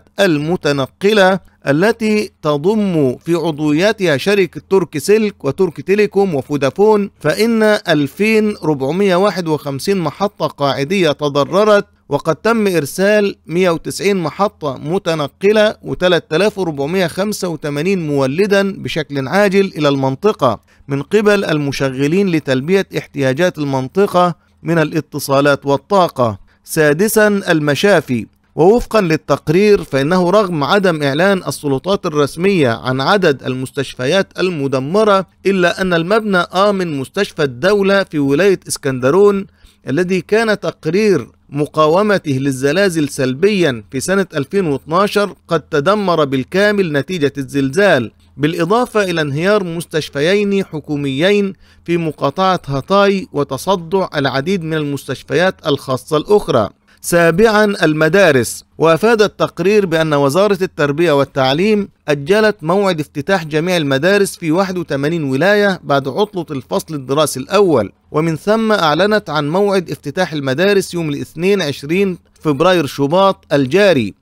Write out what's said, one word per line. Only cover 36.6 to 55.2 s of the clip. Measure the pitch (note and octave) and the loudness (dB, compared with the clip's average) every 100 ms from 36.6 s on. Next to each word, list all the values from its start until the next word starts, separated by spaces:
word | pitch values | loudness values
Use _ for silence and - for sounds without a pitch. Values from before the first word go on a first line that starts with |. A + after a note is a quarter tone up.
| G#3 G3 F3 C#3+ | 0 0 -2 -6
مستشفى | C3 F#3+ G3+ - | -6 -4 -6 -2
الدولة | C#3+ A#2+ E3+ G#3 F#3+ G3 | -4 -2 0 2 2 0
في | F#3 D3+ | 0 -2
ولاية | C#3 C#3+ G3 F3+ - | 0 2 2 0 -4
اسكندرون، | - C#3 C3 B2+ F3 G3+ G3 G3 _ - _ - | -8 -4 -2 2 4 4 4 -4 _ -20 _ -4
الذي | C#3 F3+ F#3 | -2 0 -2
كان | - G#3+ A3+ D3+ | 0 0 2 -2
تقرير | E3 - D#3 F3+ A3 D#3+ A2+ _ _ | -4 -6 -4 0 2 0 -2 _ _
مقاومته | C#3+ D3 - D#3 F3 G#3+ F#3+ D#3 | -6 -4 0 2 2 2 0 -2
للزلازل | C3 C#3 C3 C#3 E3+ G3+ E3 C#3+ | -4 -4 -2 0 2 0 0 -4
سلبيا | - C3 C3 G3 G3+ D#3+ A#2 - | -2 -4 0 0 2 0 -2 -8
في | C3+ | -8
سنة | F3 G3 F#3 D3+ | -2 -2 -2 -4
ألفين | C#3 G3 F3 | -4 -2 -2
واتناشر | C3+ - E3+ G3+ G#3 G3+ - - | -4 -4 -2 0 0 -2 -6 -4
قد | E3 | -4
تدمر | - D3 D3 G#3+ F#3+ E3 C#3+ | -2 0 2 0 0 0 0
بالكامل | C3+ B2 F3+ G#3 G#3 F3+ | -2 -2 0 2 2 0
نتيجة | D3 C3 F#3 C#3 C#3+ | -2 -4 -2 -2 -2
الزلزال، | B2+ C#3 C3+ D#3 G3+ D3 A2 - _ - | -6 -4 -2 2 4 4 0 -10 _ -4
بالإضافة | D3+ F3 E3 A3+ B3 A3 | -2 -2 0 0 0 0
إلى | F#3+ E3+ | -2 -2
انهيار | D3 C#3 F#3 G#3+ | -4 -2 0 0
مستشفيين | F3+ E3 - D#3+ - C#3 D#3 G#3 G3+ G3 F#3 | -2 -6 -6 -6 -6 -2 0 0 0 -2 -4
حكوميين | D#3 C#3 D3 C#3+ C3+ F3+ G#3 G3 - _ _ - | -8 -6 -4 -4 0 2 2 0 -6 _ _ -4
في | E3+ | -4
مقاطعة | E3 - C#3 D#3+ F#3+ F3+ - | -2 -4 -4 0 0 0 -2
هاتاي | C#3 - G3 G3+ G3 - | -6 0 2 2 0 -4
وتصدع | C#3+ C#3+ E3 F3+ F#3+ E3 F#3+ F3 D#3 | -4 -4 -4 -2 -4 -2 -4 -2 -2
العديد | C#3 C3 C#3+ G3 | -2 -2 -2 -4
من | D#3+ | -4
المستشفيات | D#3 D3 C#3 - B2+ | -4 -4 -6 -8 -12